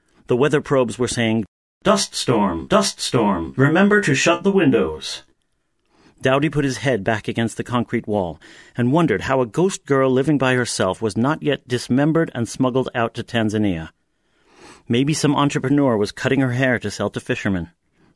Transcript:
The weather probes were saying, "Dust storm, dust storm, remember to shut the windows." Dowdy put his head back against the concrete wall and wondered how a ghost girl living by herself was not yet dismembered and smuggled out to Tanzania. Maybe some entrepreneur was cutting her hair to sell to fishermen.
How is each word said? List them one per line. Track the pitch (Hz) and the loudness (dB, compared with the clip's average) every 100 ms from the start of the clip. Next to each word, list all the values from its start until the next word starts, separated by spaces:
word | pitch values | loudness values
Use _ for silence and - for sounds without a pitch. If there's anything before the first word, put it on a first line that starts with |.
| _ _ - | _ _ -2
The | 127 | 2
weather | 151 151 | 2 2
probes | - 139 117 107 | 2 2 2 0
were | 120 | -2
saying, | - 113 110 101 _ _ _ | 0 0 0 -2 _ _ _
"Dust | 196 202 - - | 0 2 0 -4
storm, | - 113 98 82 - | 0 2 0 -2 0
dust | 202 202 - | 2 2 -4
storm, | - 127 104 90 80 - | -2 0 0 0 -4 0
remember | 139 170 202 208 | 2 4 4 4
to | 202 135 | 2 2
shut | 170 175 | 2 0
the | 190 | 2
windows." | 196 151 - 80 78 - - - _ _ _ _ _ _ _ _ _ | 2 4 4 0 -4 -10 -12 -16 _ _ _ _ _ _ _ _ _
Dowdy | 135 135 156 | 0 0 0
put | 147 | 0
his | 139 123 | -2 -2
head | 143 113 | -2 0
back | 95 107 - | 0 -2 -4
against | 113 113 - | -4 -4 -4
the | 113 | -4
concrete | 120 110 117 107 | -4 -2 -4 -2
wall | 104 87 78 - - - - | -2 -4 -6 -16 -20 -12 -2
and | 120 | 0
wondered | 156 165 95 | 2 2 0
how | 87 135 | 0 0
a | 120 | 0
ghost | 156 190 - - | 0 -2 -2 -2
girl | 135 135 | 0 2
living | 127 151 143 | 2 2 2
by | 131 | 2
herself | 127 117 - 98 92 | 0 0 0 -2 0
was | 110 110 | -2 0
not | 127 160 | 0 0
yet | 147 135 - | -2 -4 -4
dismembered | 123 - 127 147 160 165 | -6 0 2 2 2 0
and | 120 113 | -4 -6
smuggled | - 127 123 127 123 | -2 -2 0 -2 -2
out | 117 - | -4 -4
to | |
Tanzania. | - 117 107 107 104 82 78 - _ _ _ _ _ _ - - - | -6 -2 0 0 0 -2 -8 -16 _ _ _ _ _ _ -20 -16 -4
Maybe | 120 139 | 0 0
some | 156 151 135 | 0 0 0
entrepreneur | 143 143 127 143 139 110 | 0 0 0 2 2 2
was | 101 | 0
cutting | - 131 135 | -4 -2 0
her | 131 | 0
hair | 123 135 117 | 0 0 0
to | 104 | -4
sell | - 104 | -6 -6
to | - | -6
fishermen. | - 127 107 95 85 _ _ _ _ | -6 -4 -2 -4 -6 _ _ _ _